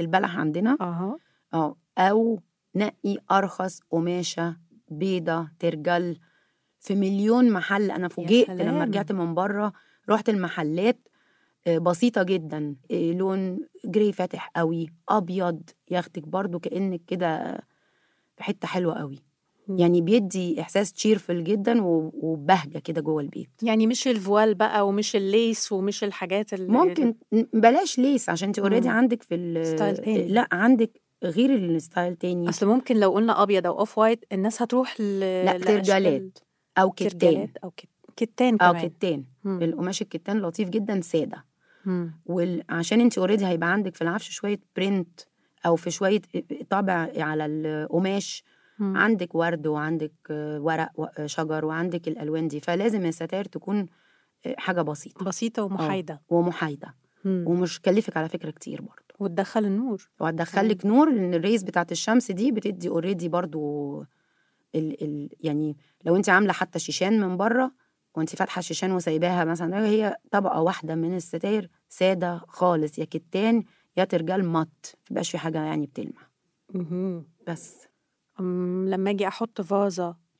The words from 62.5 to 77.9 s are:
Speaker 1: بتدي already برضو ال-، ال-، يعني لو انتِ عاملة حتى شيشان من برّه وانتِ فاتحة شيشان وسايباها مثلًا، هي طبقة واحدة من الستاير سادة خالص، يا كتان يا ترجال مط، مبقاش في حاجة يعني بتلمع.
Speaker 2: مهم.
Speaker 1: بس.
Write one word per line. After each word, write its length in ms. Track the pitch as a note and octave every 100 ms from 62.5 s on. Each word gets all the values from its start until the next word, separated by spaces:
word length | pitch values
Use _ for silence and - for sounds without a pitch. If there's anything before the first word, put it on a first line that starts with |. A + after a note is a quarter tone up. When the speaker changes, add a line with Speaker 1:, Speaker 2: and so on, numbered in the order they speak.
Speaker 1:
بتدي 380 | A3 G#3+ F3+ E3+
already 360 | E3+ F3+ F3+ E3+
برضو 720 | F3 F3 D3+ D3 D3 C#3+ D3 D3 _ _ _ _ _ _
ال-، 280 | D#3+ D#3 -
ال-، 260 | D3+ D3 C#3+ -
يعني 360 | D#3+ D3 D3+ D3 _ _
لو 120 | E3 F3+
انتِ 120 | G3+
عاملة 240 | F#3+ G3+
حتى 260 | - F#3 E3
شيشان 420 | - - F#3 A3
من 160 | F#3+ F3+
برّه 360 | G#3+ A#3+ C4 - _ _ _ D#3+
وانتِ 200 | D#3 -
فاتحة 240 | F#3 F#3
شيشان 320 | - D#3+ F#3
وسايباها 520 | F#3 E3+ D#3 F3 F3+
مثلًا، 420 | E3 E3 E3+ F#3+ G#3+
هي 300 | G#3+ G#3 - -
طبقة 300 | G3+ F#3+ D#3
واحدة 340 | E3+ F3+ D#3+
من 220 | D#3+ E3 F3+
الستاير 540 | - E3 G3+ G#3+ F#3 _ _
سادة 500 | - F#3 F3+ F3 E3+ -
خالص، 500 | - F3+ D#3+ D3+ -
يا 60 |
كتان 600 | D#3+ D#3+ - F#3 A3 A#3 - _ _ -
يا 80 |
ترجال 400 | F#3 F3 E3 F#3+
مط، 540 | F3 E3 D#3+ _ - - _
مبقاش 200 | - F3
في 80 | E3
حاجة 200 | D#3+ D#3+
يعني 220 | D#3 D#3 C#3+
بتلمع. 360 | - - - _ _ _ _ _
Speaker 2:
مهم. 500 | F#3 D#3+ F3+ F#3+ E3+ D3 _ -
Speaker 1:
بس. 280 | D#3+ - - -